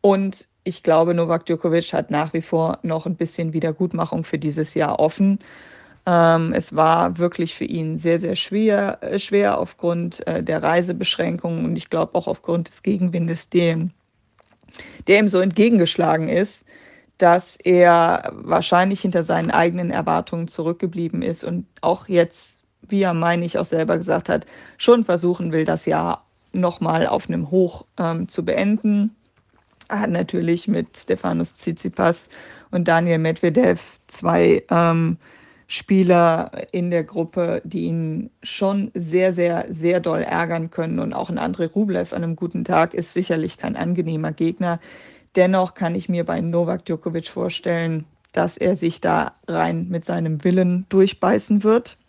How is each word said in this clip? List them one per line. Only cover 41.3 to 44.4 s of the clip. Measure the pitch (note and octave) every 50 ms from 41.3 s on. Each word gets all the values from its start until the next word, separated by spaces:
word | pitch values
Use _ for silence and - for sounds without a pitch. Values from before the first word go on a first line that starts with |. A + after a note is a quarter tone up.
ein | E3+ D#3+
Andrei | D3+ D#3+ F#3+ - F3
Rublev | D#3+ - G3+ G#3+ G#3 F#3 F3 F3+ E3+ -
an | - E3+
einem | E3 E3
guten | D#3+ - E3+ - E3+ -
Tag | - F3+ D#3+ E3 E3 -
ist | - E3+ - -
sicherlich | F3+ F#3+ - E3+ D#3+ D#3 - -
kein | - - - -
angenehmer | - - E3+ F3+ F3 F3 D#3+ E3 D#3 D#3 D#3+
Gegner. | D#3+ -